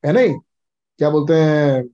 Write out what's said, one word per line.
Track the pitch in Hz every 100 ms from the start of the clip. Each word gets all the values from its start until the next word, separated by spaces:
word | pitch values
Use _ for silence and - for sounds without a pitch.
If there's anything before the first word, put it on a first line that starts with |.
| 147
है |
नहीं, | 202 240 143 _ _ _ _ _ _
क्या | 151
बोलते | 151 147
हैं | 160 156 151 147 131 123